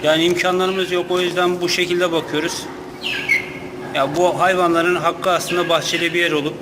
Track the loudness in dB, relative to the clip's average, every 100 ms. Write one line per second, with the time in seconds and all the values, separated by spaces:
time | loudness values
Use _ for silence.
0 | 2 4 4 2 2 2 0 0 -2 -2
1 | 0 0 0 0 0 0 -2 0 0 2
2 | 2 0 -2 -2 -2 -4 -10 -12 -14 -10
3 | -6 -6 -2 -2 -2 -10 -12 -10 -6 -2
4 | 0 2 2 4 2 4 4 4 2 2
5 | 0 0 0 0 0 -2 2 0 2 -2
6 | 0 2 2 2 -2 -6